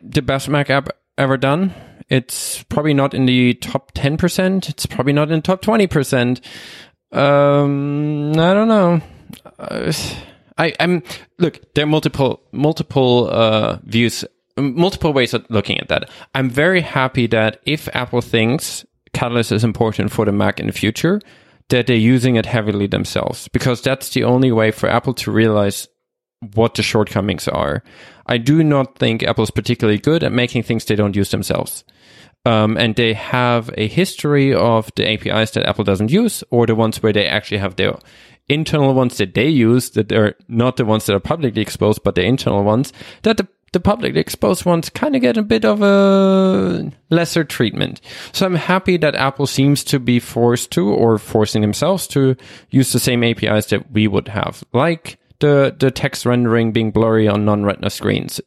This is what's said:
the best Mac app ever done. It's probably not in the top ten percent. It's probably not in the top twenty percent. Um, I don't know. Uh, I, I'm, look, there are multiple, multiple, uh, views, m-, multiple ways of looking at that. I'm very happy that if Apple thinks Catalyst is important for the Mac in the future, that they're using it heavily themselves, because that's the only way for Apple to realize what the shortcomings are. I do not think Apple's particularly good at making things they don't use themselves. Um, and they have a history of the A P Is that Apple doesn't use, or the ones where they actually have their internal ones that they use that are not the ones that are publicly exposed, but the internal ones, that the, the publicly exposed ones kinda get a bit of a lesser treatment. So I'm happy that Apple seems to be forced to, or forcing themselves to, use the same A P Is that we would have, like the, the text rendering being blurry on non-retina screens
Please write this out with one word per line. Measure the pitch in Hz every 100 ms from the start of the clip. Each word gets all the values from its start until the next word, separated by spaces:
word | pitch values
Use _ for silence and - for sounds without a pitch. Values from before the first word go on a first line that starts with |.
the | 117 151
best | 127 135 139
Mac | 147 139
app | 139 147 - _ -
ever | 135 135
done. | 135 151 190 - - - -
It's | 135 - - - -
probably | - 147 151
not | 143 135
in | - 127
the | 127 123
top | 120 - 143 -
ten | - 139 156
percent. | 175 - 185 190 -
It's | - -
probably | - 131
not | 143 151
in | 160
the |
top | 165 190
twenty | - 220 190
percent. | 156 131 131 123 127 - - - - - _ _
Um, | - 139 143 143 143 143 143 143 143 151 147 147 156
I | 170
don't | 202 220
know. | 220 180 170 - - - - - -
Uh, | - 57 60 151 - - - - _ -
I, | 160 -
I'm, | 170 175 - - - -
look, | 170 - _
there | -
are | 151
multiple, | 156 143 - 131 113 _
multiple, | - 147 160 160 139 127 123 113
uh, | - 113 110 110 -
views, | - 110 117 - - _ _ -
m-, | 139 127
multiple | 180 - 165
ways | 135 120
of | 117 -
looking | 113 - -
at | -
that. | - - - -
I'm | 135 131
very | 123 160 185
happy | 156 139 131 - 117
that | 113 110 - -
if | 156 -
Apple | - 123 123
thinks | 120 117 113 143 - - - _ _
Catalyst | - 123 120 113
is | 104
important | 117 - 113 107 104
for | -
the | 104
Mac | 101 101 -
in | 104
the |
future, | - 101 - 165 208 - - _ _ -
that | 127 120
they're | 117
using | 113 127 127 117
it | 110
heavily | 120 107 101 98
themselves, | 101 101 - - - -
because | - 135 120
that's | 135 135 -
the | 131
only | 113 123 131
way | 113 110
for | - -
Apple | 117 135
to | 123 -
realize | 107 113 107 101 - - _ _ _ _ _ 107
what | 104 113
the | -
shortcomings | 107 113 104 107 101 87 -
are. | - 73 73 - - - - -
I | 123
do | 117 156
not | 156 139 131 -
think | 123 113
Apple's | 113 120 107
particularly | - 104 120 110 104
good | - 160
at | 147
making | 123 123 123
things | 110 113
they | -
don't | 107 104 101
use | 98
themselves. | 101 98 - - - - _ _ - - _ 123
Um, | 113 107 104
and | 117
they | 107 117
have | 107 - 127 123 120 117 -
a | 107
history | 160 190 - 151 143 135
of | 110 110 113 110
the | - 98
A | 110
P | -
Is | 104 110
that | - -
Apple | -
doesn't | 101 98 107
use, | 180 233 - -
or | 120 113
the |
ones | 110 113 -
where | 110
they | 104 87
actually | 90 - 104
have | 98 95
their | 98 92 - - - _ -
internal | 143 160 156 135
ones | 131 123 -
that | 98
they | - 135
use | 151 113 123 -
that | 104 104
are | 113 104 - -
not | 117 127 -
the |
ones | 113 107 -
that |
are | 98
publicly | - 165 135 107
exposed, | 104 - 104 107
but | -
the | 92
internal | 90 131 - 101
ones, | 101 110 143 - - -
that | 220 220
the, | 196 _ _
the | 185
publicly | 196 214 - 147
exposed | - - 214 185 180
ones | 170 -
kinda | - 302 269
get | 247 226
a |
bit | 214 220
of | 214 208
a | 202 196 196 196 190 190 190 190 190 175 151 - -
lesser | 165 165 170
treatment. | 151 - 113 - - - - - -
So | -
I'm | 190 170
happy | - 185 190 175
that | 156
Apple | - 135 135 139
seems | - 139 143
to | - 139
be | 123 120
forced | - - 120 120 -
to, | - 196
or | 196 117 110
forcing | - 113 107 110
themselves | 104 104 151 190 -
to, | 139 135 131 - - _
use | 131 127
the | 127
same | 135 120
A | 117
P | 113 107
Is | 107 -
that | 101 -
we | 107 107
would | 98 -
have, | 101 - - -
like | 117 160 165 - - _ -
the, | 147 143 135 -
the | 135
text | - 143 -
rendering | 123 123 120 117 113
being | 107 110
blurry | 101 113 113 107
on | 104
non-retina | 104 104 101 95 101
screens | - 104 101 82 -